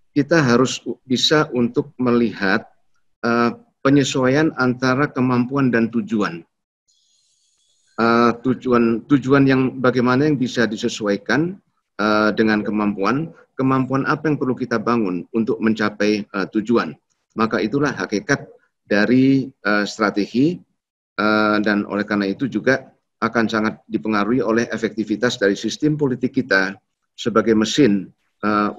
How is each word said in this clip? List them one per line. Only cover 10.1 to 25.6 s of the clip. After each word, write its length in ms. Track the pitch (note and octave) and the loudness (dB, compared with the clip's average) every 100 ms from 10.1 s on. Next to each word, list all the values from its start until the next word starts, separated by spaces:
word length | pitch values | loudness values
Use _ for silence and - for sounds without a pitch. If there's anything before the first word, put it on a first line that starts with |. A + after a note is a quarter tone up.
| B2+ D3+ | 2 2
yang 80 | C3+ | 0
bisa 320 | B2 B2 A2 | -2 -2 -2
disesuaikan, 920 | G#2+ A#2 - G#2 G2+ - B2+ E3+ G3 _ _ _ - | -2 -6 -4 -2 -2 -2 -2 -2 -6 _ _ _ -4
eh, 340 | G#2+ G#2+ G#2+ G#2 | 0 2 2 2
dengan 240 | A2 G#2+ | 2 0
kemampuan, 720 | G#2 G#2 G#2 G2+ G2+ C3+ D#3+ - _ - | -2 -2 -2 -2 -2 -2 -4 -10 _ -4
kemampuan 480 | C3 C3 B2 C3+ | 0 0 0 -2
apa 240 | C3 D3+ D#3+ | -2 -2 -2
yang 80 | C#3 | -2
perlu 160 | B2+ | -2
kita 240 | A#2+ A#2+ A2+ | -4 -4 -4
bangun 440 | A2 A#2 F#2+ F2+ - | 0 0 0 -4 -4
untuk 280 | A#2 G#2+ - | -2 -2 0
mencapai, 640 | A2 A2 G#2 G#2 G#2 G#2 G2+ | 0 0 -2 0 0 0 -4
eh, 200 | G2 F2+ | -6 -4
tujuan. 400 | G#2+ G#2+ A2+ D#2+ C#2+ _ _ _ - | -4 0 0 0 -6 _ _ _ -4
Maka 200 | A2+ A2+ | -2 -2
itulah 320 | G#2 C#3 C#3+ G2+ | -2 -2 -2 -4
hakikat 560 | F#2 G2+ - C#3 - - _ _ | -4 -4 -2 -4 -4 -20 _ _
dari, 640 | - G#2 G#2+ B2+ C3 C3+ B2+ | -2 0 4 4 4 2 -2
eh, 380 | - G2+ G#2 G2 | -6 -2 -2 -2
strategi, 720 | - G#2 G2+ G2+ A#2 D3+ F3+ - _ _ _ _ - | 0 0 0 -2 0 0 -2 -12 _ _ _ _ -2
eh, 420 | G#2+ G#2+ G#2+ G#2+ | 0 2 2 0
dan 240 | G#2 G2+ - | 0 0 -2
oleh 160 | G2+ | -4
karena 240 | G#2 G#2 G2 | -2 -2 -2
itu 240 | F#2+ B2+ | -4 -4
juga 400 | G#2+ C3 C3 - _ _ _ | -2 0 -2 -4 _ _ _
akan 240 | A2+ A#2 G#2+ | -4 0 0
sangat 320 | A2 G#2+ G#2+ - | 0 -2 -4 -8
dipengaruhi 560 | G#2+ A2 G#2 G2+ B2+ | -6 -2 -2 0 0
oleh 240 | A2+ A2+ A#2+ | 0 0 -2
efektivitas 720 | A2 A2 G#2 G#2 G#2 B2 - | -4 -4 -4 -4 -2 -2 0
dari 160 | G2+ | 0
sistem 400 | G2 | 0